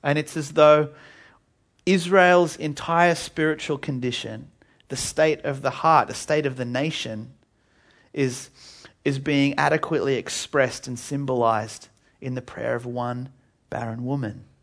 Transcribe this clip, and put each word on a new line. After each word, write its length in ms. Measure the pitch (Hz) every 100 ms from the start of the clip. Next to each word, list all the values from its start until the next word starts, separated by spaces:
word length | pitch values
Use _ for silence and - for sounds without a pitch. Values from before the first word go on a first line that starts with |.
And 140 | 147 147
it's 180 | 151 165
as 160 | 139
though 380 | - 151 151 151 - - - - _ _ _ _ _
Israel's 720 | - 190 170 190 180 180 165 -
entire 600 | 156 143 - 170 175 170
spiritual 600 | - - 156 151 - 143
condition, 760 | - 131 123 120 113 107 - _ _ _ _
the 80 | -
state 480 | - - 156 151
of 180 | - 139
the 80 | 135
heart, 360 | - 160 156 104
the 80 |
state 320 | - - 156 143
of 100 | 127
the 80 |
nation, 720 | 120 123 151 - 131 110 127 - _ _ _ _ _ _ _
is, 380 | 151 135 123 - _ - - - _
is 140 | 147 139
being 400 | 143 143 139 143
adequately 560 | 147 151 - 151 123
expressed 720 | 127 - - - 147 127 - -
and 120 | 120
symbolized 920 | - 143 135 127 113 110 110 - - _ _ _
in 160 | 135 127
the 40 |
prayer 360 | - - 117 120
of 100 | 123
one 440 | 120 120 120 135 _ _ _ _
barren 380 | 127 117 113 123
woman. 380 | 143 110 - - _